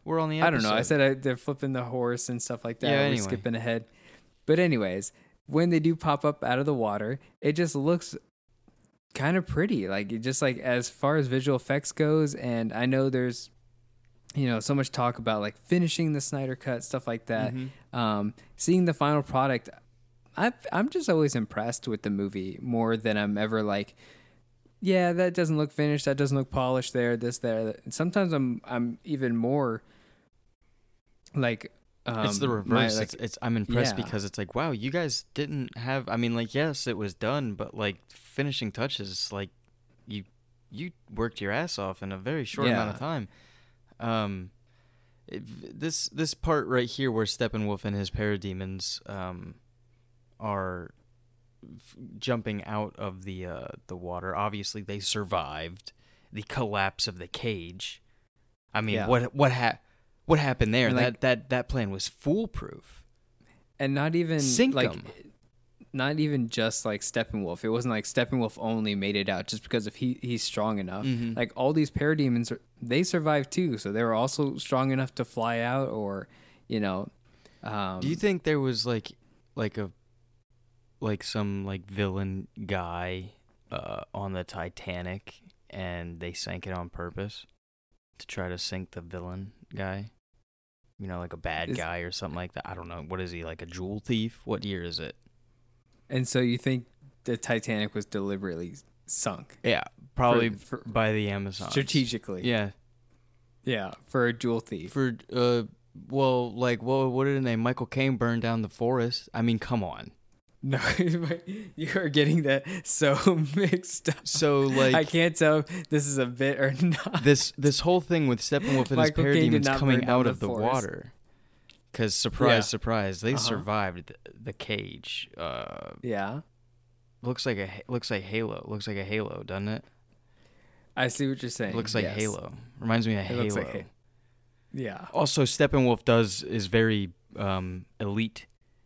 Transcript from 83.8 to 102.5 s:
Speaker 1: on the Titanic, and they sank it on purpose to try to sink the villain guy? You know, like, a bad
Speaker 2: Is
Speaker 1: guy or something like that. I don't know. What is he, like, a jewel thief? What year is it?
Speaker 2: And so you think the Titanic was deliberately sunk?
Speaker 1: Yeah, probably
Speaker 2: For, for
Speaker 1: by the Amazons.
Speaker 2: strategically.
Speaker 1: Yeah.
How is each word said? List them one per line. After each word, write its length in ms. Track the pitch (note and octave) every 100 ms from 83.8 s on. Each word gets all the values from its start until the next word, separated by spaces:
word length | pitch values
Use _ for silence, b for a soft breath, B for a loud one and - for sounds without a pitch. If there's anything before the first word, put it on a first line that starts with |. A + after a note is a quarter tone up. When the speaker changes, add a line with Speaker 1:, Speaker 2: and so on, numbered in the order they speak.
| - - -
Speaker 1:
on 180 | - G2
the 100 | F#2
Titanic, 1000 | F2 F#2+ E2+ - - F2+ F2+ F#2+ - - - _ _
and 500 | G2 F2+ F2 E2+ E2+
they 140 | F2
sank 340 | F2 G2 F2+ G2
it 60 |
on 160 | F2+ F2
purpose 560 | - F2 F2 G2+ - - _ _ _ _ _ _ -
to 80 | -
try 220 | - F2+
to 80 | F2+
sink 360 | - F#2+ F#2
the 80 | -
villain 500 | E2+ F2+ F2+ F2+ G2 - -
guy? 360 | - F#2+ F#2+ G#2+ _ _ _ _ _ _ _ _ -
You 80 | G2
know, 100 | F2+
like, 140 | F2
a 20 | D#2+
bad 320 | E2+ D#2+ E2+
Speaker 2:
Is 60 | B2
Speaker 1:
guy 220 | E2 F2
or 120 | F2
something 260 | F2 F#2 D#2+
like 180 | F2+
that. 120 | - -
I 60 |
don't 140 | F#2 E2+
know. 160 | E2+ D#2
What 140 | F#2
is 120 | F2+
he, 120 | F2
like, 160 | E2 E2
a 60 | E2+
jewel 340 | F2+ F#2 G#2
thief? 400 | - A#2 A2+ -
What 200 | - G2+
year 180 | G#2 F#2
is 160 | F2 D#2+
it? 160 | D#2 - _ _ _ _ _ _ _ _ -
Speaker 2:
And 180 | C3 B2+
so 140 | C3
you 160 | B2 B2
think 300 | C3+ B2+ A#2+ _ - _
the 120 | - A#2
Titanic 580 | - A#2 - G#2+ G#2
was 120 | G#2 G2+
deliberately 720 | G#2 G2 G2 G2 E2 F2 C#3 - _ -
sunk? 520 | - A2+ F2+ - -
Speaker 1:
Yeah, 220 | A#2 G#2 - - -
probably 360 | - B2 A#2+ A#2
Speaker 2:
For, 280 | G2+ - A#2+
for 40 | A#2
Speaker 1:
by 240 | A2+ A2
the 160 | G#2+ G#2
Amazons. 440 | G2+ G2 F#2+ G2
Speaker 2:
strategically. 720 | C#3 C3+ D3+ A#2+ A#2 - F#2
Speaker 1:
Yeah. 220 | A#2+